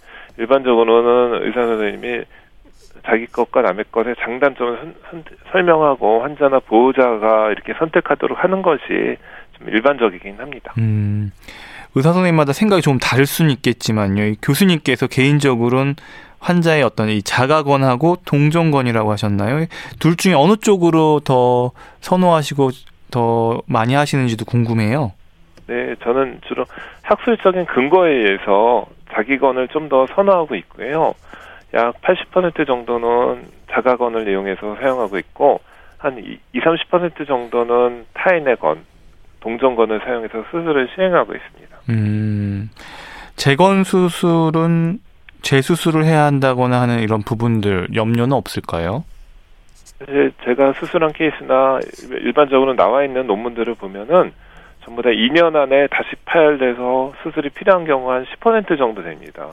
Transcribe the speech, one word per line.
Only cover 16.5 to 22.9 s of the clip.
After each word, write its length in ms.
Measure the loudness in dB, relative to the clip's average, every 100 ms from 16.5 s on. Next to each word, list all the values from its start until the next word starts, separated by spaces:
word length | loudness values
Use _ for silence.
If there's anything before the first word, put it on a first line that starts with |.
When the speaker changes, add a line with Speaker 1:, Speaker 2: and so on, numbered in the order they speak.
| 2 2 2
Speaker 2:
어떤 240 | 2 0 -2
이 160 | -2
자가건하고 920 | -2 0 2 2 2 2 2 2 0 0 0
동정건이라고 840 | 2 2 2 2 2 0 0 0
하셨나요? 560 | -2 -2 -2 -2 -2 -4 -10 -16 -2
둘 160 | 0 2
중에 160 | 2
어느 240 | 4 4 4
쪽으로 640 | 2 2 4 4 4 2
더 480 | 2 2 4 2 -2 -6 -20 -14
선호하시고 720 | -2 2 4 2 0 0 -2 -2 -14